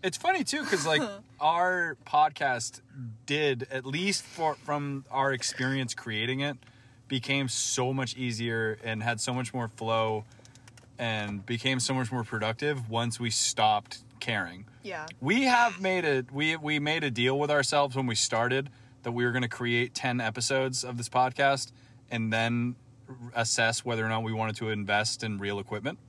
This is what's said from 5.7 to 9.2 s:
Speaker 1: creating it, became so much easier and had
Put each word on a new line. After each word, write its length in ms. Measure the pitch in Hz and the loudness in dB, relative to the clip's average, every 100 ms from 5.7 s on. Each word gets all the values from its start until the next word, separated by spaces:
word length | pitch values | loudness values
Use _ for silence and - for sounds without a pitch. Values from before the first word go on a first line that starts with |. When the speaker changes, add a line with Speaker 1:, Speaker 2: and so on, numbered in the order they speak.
| 135 123 | 0 -2
Speaker 1:
creating 460 | - - 107 117 131 | -6 -6 -4 -2 -2
it, 160 | 143 135 - - - - - | -2 -4 -12 -20 -20 -20 -4
became 400 | 135 120 139 135 | -4 0 -2 0
so 440 | - - - 127 | -2 -2 0 0
much 220 | 135 127 - | 0 -4 -4
easier 640 | 127 110 117 113 110 107 | -4 -2 -2 0 -2 -4
and 180 | 113 110 | -4 -4
had 180 | 110 113 | -2 -2